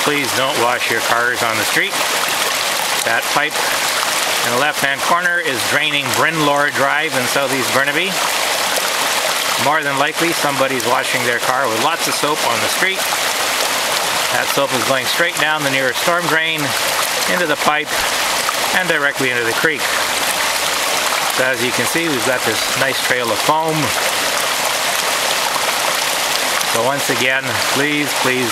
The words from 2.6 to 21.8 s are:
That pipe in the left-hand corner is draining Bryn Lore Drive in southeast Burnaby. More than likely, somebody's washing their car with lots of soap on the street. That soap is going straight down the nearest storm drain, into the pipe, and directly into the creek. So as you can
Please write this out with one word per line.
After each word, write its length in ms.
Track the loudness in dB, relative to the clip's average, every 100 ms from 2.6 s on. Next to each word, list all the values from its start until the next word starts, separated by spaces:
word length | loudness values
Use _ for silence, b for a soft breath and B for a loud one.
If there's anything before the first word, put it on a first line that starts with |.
| -2 -2 -2 0
That 240 | 0 0 0 0
pipe 160 | 0
in 1040 | 0 -2 -2 -2 -2 -2 -2 -2 0 0 2
the 60 |
left-hand 400 | 0 0 0 0
corner 400 | 2 2 2 0
is 160 | 0 -2 0
draining 400 | 0 0 0 -2 2
Bryn 320 | 2 2 2
Lore 240 | 4 2
Drive 400 | 2 2 2 0
in 140 | 0 0
southeast 400 | 0 0 0 0 2
Burnaby. 340 | 2 2 0 0 -2 -2 -2 0 0 0 -2 -2 -2 0 0 -2 -2 0 2
More 160 | 2
than 160 | 0 0
likely, 320 | 0 0 0
somebody's 560 | 0 0 2 0 0 2
washing 340 | 2 2 0 2
their 160 | 0
car 240 | 0 0 0
with 160 | 2
lots 240 | 0 0 -2
of 80 | 0
soap 240 | 0 0 0
on 100 | 0
the 80 | 0
street. 320 | 0 0 0 -2 -2 -2 -2 -2 0 0 0 -2 -2 -2 -2 0 0
That 80 | 0 0
soap 160 | 0
is 100 | 0 0
going 180 | 0 0
straight 300 | 0 0 0
down 180 | 0 2 2
the 20 | 2
nearest 240 | 0 0
storm 220 | 0 0 2
drain, 320 | 2 0 -2 -2 -2 -2 -2 -2 -2 0
into 160 | 0 0
the 140 | 2 2
pipe, 240 | 2 0 -2 -2 0 -2 0 -2 -2 0 0
and 80 | 2
directly 420 | 2 2 2 0
into 140 | 2
the 100 | 0 2
creek. 240 | 0 0 -2 -2 -2 -2 -2 0 0 0 -2 -2 -2 0 0 -2 -2 0
So 100 | 0
as 140 | 2
you 100 | 0
can 100 | 0